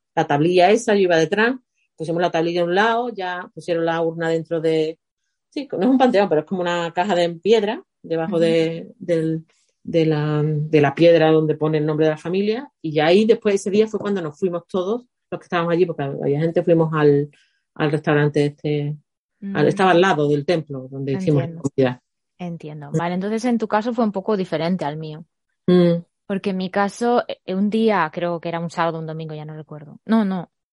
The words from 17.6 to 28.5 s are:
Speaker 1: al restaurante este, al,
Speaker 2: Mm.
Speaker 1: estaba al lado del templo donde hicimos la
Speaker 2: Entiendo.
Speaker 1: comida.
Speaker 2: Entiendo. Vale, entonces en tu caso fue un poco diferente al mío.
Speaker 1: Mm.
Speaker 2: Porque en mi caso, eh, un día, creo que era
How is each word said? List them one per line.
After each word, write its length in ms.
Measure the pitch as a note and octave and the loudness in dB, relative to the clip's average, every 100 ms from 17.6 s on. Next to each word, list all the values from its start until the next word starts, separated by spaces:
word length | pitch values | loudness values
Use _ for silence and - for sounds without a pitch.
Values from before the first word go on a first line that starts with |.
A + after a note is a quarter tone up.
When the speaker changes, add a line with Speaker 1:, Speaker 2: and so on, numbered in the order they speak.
| _ - | _ -4
Speaker 1:
al 160 | D3+ | -2
restaurante 520 | D3 D#3+ D3 D3 D3 C#3+ | -2 0 2 2 2 -2
este, 500 | C#3+ D3+ D3 D3 D3+ _ _ _ _ G3 G3 | -2 -4 -4 -4 -8 _ _ _ _ -8 0
al, 100 | - | 0
Speaker 2:
Mm. 40 | |
Speaker 1:
estaba 220 | G3 F#3+ | 2 4
al 80 | E3+ | 4
lado 280 | F#3+ D#3 D3 | 4 2 0
del 160 | D3 C#3+ | 0 0
templo 440 | E3+ D3+ C3+ C3 | -2 -4 -10 -12
donde 220 | C3+ C#3 | -10 -6
hicimos 260 | C3+ F#3 C#3+ | -4 0 0
la 60 | B2+ | 0
Speaker 2:
Entiendo. 180 | - C#3 - | -6 -6 0
Speaker 1:
comida. 280 | C3 B2+ _ _ _ - | 0 0 _ _ _ -14
Speaker 2:
Entiendo. 520 | F3 E3+ D#3 D3+ C#3+ | -10 -10 -12 -14 -8
Vale, 220 | D#3+ E3+ F3+ | -6 -4 -4
entonces 300 | G3+ A3 B3 | -4 -4 -2
en 140 | A#3 | -2
tu 80 | A3 | 0
caso 240 | G#3+ A3+ | -2 -2
fue 120 | A#3 G#3+ | -2 -2
un 80 | |
poco 240 | G3 F#3 G#3 | -2 -4 -4
diferente 480 | F#3 D#3 E3 F#3 D3 | -2 -4 -2 -2 -4
al 120 | D#3 | -8
mío. 280 | D#3 D3+ E3+ _ _ _ - | -10 -12 -16 _ _ _ 2
Speaker 1:
Mm. 360 | F3+ F3 E3+ - _ - | 4 4 2 -4 _ -8
Speaker 2:
Porque 240 | F#3+ G3+ | -6 -4
en 60 | F#3 | -4
mi 140 | F#3 | -4
caso, 540 | G3+ G3+ - A#3+ A#3+ - | -2 -2 -2 0 0 -2
eh, 260 | - - F#3+ | -6 -6 -2
un 160 | G#3 | 0
día, 400 | A3 A3 G3 D#3 | 2 2 2 0
creo 280 | F3 F3 E3+ | -2 -4 -4
que 80 | |
era 100 | E3+ | -6